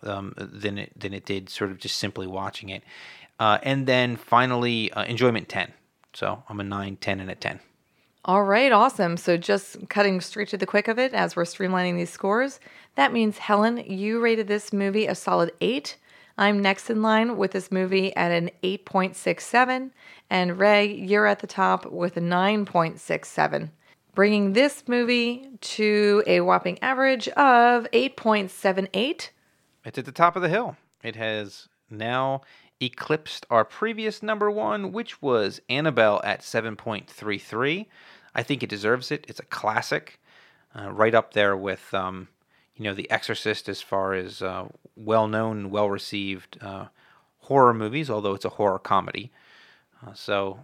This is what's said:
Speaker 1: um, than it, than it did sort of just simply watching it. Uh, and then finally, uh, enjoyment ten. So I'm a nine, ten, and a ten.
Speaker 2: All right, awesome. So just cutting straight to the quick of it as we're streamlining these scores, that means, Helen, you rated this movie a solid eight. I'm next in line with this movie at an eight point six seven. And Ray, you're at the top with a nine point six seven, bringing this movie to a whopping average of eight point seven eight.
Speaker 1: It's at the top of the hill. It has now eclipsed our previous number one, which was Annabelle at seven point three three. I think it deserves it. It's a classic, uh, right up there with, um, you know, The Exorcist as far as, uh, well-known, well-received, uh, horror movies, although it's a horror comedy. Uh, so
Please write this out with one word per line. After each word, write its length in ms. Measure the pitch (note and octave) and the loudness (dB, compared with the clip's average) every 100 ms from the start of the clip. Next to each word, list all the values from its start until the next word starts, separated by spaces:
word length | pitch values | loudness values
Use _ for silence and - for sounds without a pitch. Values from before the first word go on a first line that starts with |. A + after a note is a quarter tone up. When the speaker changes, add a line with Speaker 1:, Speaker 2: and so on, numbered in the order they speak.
Speaker 1:
um, 300 | G#2 G2 G2 G2 | -8 -8 -8 -12
than 400 | G2+ G2+ G#2 G2+ | -14 -8 -6 -6
it, 200 | - - | -12 -12
than 160 | G2+ | -12
it 120 | G2 - | -10 -8
did 240 | G2 F#2+ | -8 -8
sort 220 | - G2+ | -8 -6
of 60 | F#2 | -6
just 200 | G2 - | -8 -6
simply 280 | G#2+ - F#2+ | -6 -6 -8
watching 440 | F#2+ G2 - G2+ | -8 -8 -10 -12
it. 140 | F#2+ - - - - - - | -14 -16 -20 -20 -20 -14 0
Uh, 160 | A2 G#2 | 4 4
and 240 | C3+ C#3 C3 | 2 0 2
then 280 | B2+ B2 A2+ | 4 2 -2
finally, 760 | - A#2+ B2+ B2 A#2+ A#2 G#2+ | 2 4 4 2 0 0 -2
uh, 100 | G#2 G#2 | -4 -4
enjoyment 440 | A#2 B2 A2 - | 2 2 2 -4
ten. 240 | F#2+ F2 - _ _ _ | -6 -6 -8 _ _ _
So 300 | - G2+ G2 - | -6 -4 -4 -8
I'm 120 | G#2 | -10
a 40 | |
nine, 340 | G2 G2+ G2 G2 | -6 -6 -8 -6
ten, 220 | - F#2+ | -4 -4
and 120 | F#2+ | -6
a 20 | |
ten. 260 | F#2 - F#2 _ _ _ _ _ _ | -8 -8 -8 _ _ _ _ _ _
Speaker 2:
All 200 | - F#3+ | 0 2
right, 280 | G3 G#3+ C4+ | 4 4 6
awesome. 460 | G#3 B3+ A#3 F3 E3+ | 6 4 2 -2 0
So 180 | - E3+ | 0 0
just 540 | F#3+ G3+ - - - | 2 -2 -2 -16 -6
cutting 320 | G#3 G3+ F#3 | 2 2 2
straight 280 | - G#3+ G3+ | -4 -8 -6
to 80 | G3 | -6
the 100 | F#3+ | 0
quick 200 | G3+ G#3 | 0 0
of 120 | A3+ | 0
it 120 | C4 A3 | 0 0
as 200 | F3 F3 | -2 -2
we're 100 | E3+ | -4
streamlining 520 | - F#3 F#3 F3+ F3 | -4 -2 0 0 -2
these 140 | E3+ | -6
scores, 480 | - G3 A3 C4+ - - - - | -4 -2 0 -2 -6 -20 -20 -8
that 180 | - C#4 | 0 0
means, 280 | A#3 G#3+ - | 2 0 -2
Helen, 380 | - G#3 A3+ A#3+ | 0 2 2 0
you 420 | - F#3+ G#3 A#3 | -6 -4 -2 0
rated 280 | A#3 A3+ G3+ | 2 0 0
this 240 | G#3 - | -4 -2
movie 360 | G3 G3 G#3 G#3+ | -2 0 0 0
a 80 | F#3+ | -2
solid 360 | - F3+ E3+ - | 0 2 2 0
eight. 380 | F3+ C4+ - - _ - - - | -2 -2 -6 -14 _ -20 -12 0
I'm 240 | G3+ G3+ | 2 4
next 300 | G3 G3 - | 2 0 -2
in 100 | G#3+ | 0
line 340 | A3 A3 A#3 G#3 | 4 4 2 0
with 160 | F#3+ | -2
this 200 | F#3+ - | -2 -4
movie 440 | F#3 F#3 F#3+ F#3+ - | -2 0 0 0 0
at 160 | F3 | 2
an 200 | E3+ E3+ - | 2 -2 -4
eight 240 | F#3 G3+ - | -4 -4 -2
point 300 | F#3+ F#3 - | 0 0 -2
six 280 | F3+ E3+ | -4 -4
seven. 480 | - A#3+ B3+ B3+ C4 _ - - - | 0 2 2 0 -4 _ -20 -18 -4
And 300 | F#3 F3+ F3+ | 0 0 4
Ray, 340 | G3+ G#3 G#3 | 6 6 4
you're 320 | G#3 F#3+ G#3 G#3 | -2 0 2 4
at 140 | G3+ | 2
the 80 | G3+ | -2
top 440 | - F#3 F#3 - | 0 2 0 -4
with 260 | F3+ F3 E3+ | -4 -4 -2
a 40 | |
nine 440 | E3+ F3+ G3 G#3+ G3 | 0 2 2 2 0
point 340 | F3 E3 D#3 | 0 0 -2
six 280 | - D#3+ - | -6 -6 -4
seven, 440 | - D3+ D3+ D#3+ - _ _ _ | 0 0 0 -6 -14 _ _ _
bringing 400 | - G3+ G#3 G3 | 2 4 4 2
this 300 | G#3 C#4 - - | 4 2 0 -4
movie 640 | A#3+ A#3+ A#3+ A#3+ B3 C4+ A#3+ | -2 2 2 0 -4 -12 -16
to 600 | - - G#3+ G#3 G#3 G#3 G#3 | -10 -2 2 4 4 4 4
a 140 | F3 | 4
whopping 360 | F3+ F3+ F3+ - | 4 2 0 -2
average 440 | B3+ C4 C4+ B3+ B3+ | -2 2 2 0 -2
of 580 | - C#4 A#3+ A#3+ A#3+ A#3 | 4 6 8 8 4 2
eight 260 | A#3 C4+ - | 2 0 -2
point 340 | A3+ G#3 F#3 | 0 2 0
seven 360 | - G3 F#3 F#3+ | -2 0 0 -2
eight. 380 | F#3+ C4 E4+ - _ _ _ _ _ | -2 -2 -4 -10 _ _ _ _ _
Speaker 1:
It's 140 | G#2+ - | -12 -10
at 80 | C3+ | -6
the 60 | |
top 240 | C3+ E3+ F#3 | 4 4 4
of 80 | |
the 60 | F3 | 0
hill. 280 | G3+ G#3 D3+ _ _ | 0 -2 -8 _ _
It 140 | A2+ A2+ | -12 -6
has 540 | A2 G#2+ G2+ - - _ - | -4 -4 -6 -12 -20 _ -16
now 520 | G#2+ A2+ B2+ C3+ C3+ - - _ - | -8 -4 -2 -2 -4 -8 -20 _ -8
eclipsed 640 | B2+ - - D#3 D#3 - - | -6 -6 -2 -2 -4 -12 0
our 120 | A#2 | 2
previous 600 | A2 - A3 A3 G#3+ G#3 | 2 -2 -4 -4 -6 -6
number 260 | G#3+ G#3+ G#3 | -6 -2 0
one, 420 | G#3 G#3+ G#3 F#3+ | 0 -2 -2 -4
which 300 | G#3 A#3 - | -6 -10 -6
was 400 | C#3+ A#2 G2 - - | 0 2 2 -4 -4
Annabelle 500 | C3 D#3 A#2+ G#2+ G2+ | 0 2 4 6 4
at 180 | G#2 F#2+ | 0 -4
seven 340 | - A#2 A2 G#2 | -4 -4 -4 -8
point 320 | A#2 G2+ - | -8 -8 -10
three 300 | - G#2+ G2 | -12 -6 -6
three. 500 | - A2 C#3 F3+ G#3+ _ - - _ | -6 -2 -2 -2 -8 _ -20 -20 _
I 80 | - | -6
think 220 | A#2+ C3+ | -4 -4
it 60 | A2+ | -4
deserves 420 | G#2 G#2+ B2+ B2+ | -4 0 0 -2
it. 140 | D3+ - | -10 -12
It's 120 | - | -18
a 60 | - | -12
classic, 720 | - - A2+ - D3+ - _ _ _ _ _ _ | -6 -4 -4 -4 -8 -8 _ _ _ _ _ _
uh, 180 | - G2+ | -16 -8
right 220 | G2 A2+ | 0 2
up 200 | A2+ - | 2 2
there 220 | G#2+ G2+ G2 | 2 2 2
with, 380 | G2 F#2 - | -4 -6 -6
um, 360 | F#2+ F#2 F#2 F#2+ _ _ _ _ - | -4 -4 -8 -14 _ _ _ _ -10
you 80 | G#2 | -8
know, 100 | G2 | -6
The 160 | - | -4
Exorcist 580 | A2 - A2 A2 G#2 - | -4 -4 -4 -2 -4 -6
as 120 | G2 | -10
far 320 | - G2 F#2+ | -4 -2 -2
as, 280 | F#2+ F#2+ G2 | -4 -6 -8
uh, 280 | F#2+ F#2 F#2 - - - | -8 -8 -10 -16 -20 -12
well-known, 720 | G#2+ A2 G#2+ A2 A2+ G#2+ G2 | 0 2 2 0 -2 -4 -4
well-received, 880 | G#2 G#2 G2 - G#2 G2 F#2+ - - | 0 0 -2 -6 -6 -6 -8 -12 -16
uh, 240 | G#2 G2 G2 _ _ _ _ _ | -12 -12 -14 _ _ _ _ _
horror 320 | - C#3 B2 | 2 6 8
movies, 360 | A2+ G#2+ C#3+ C#3+ | 6 -2 -4 -4
although 240 | G#2+ G2+ | -4 -2
it's 120 | G2 - | -4 -6
a 100 | - | 0
horror 220 | G#2 F#2+ | 0 0
comedy. 520 | - G2 F#2+ G2 A2 _ _ - - _ _ _ | 0 0 0 -8 -10 _ _ -20 -20 _ _ _
Uh, 120 | A2+ | -20
so 500 | G#2 - G2+ G2 G2+ | -12 -2 -2 -2 -6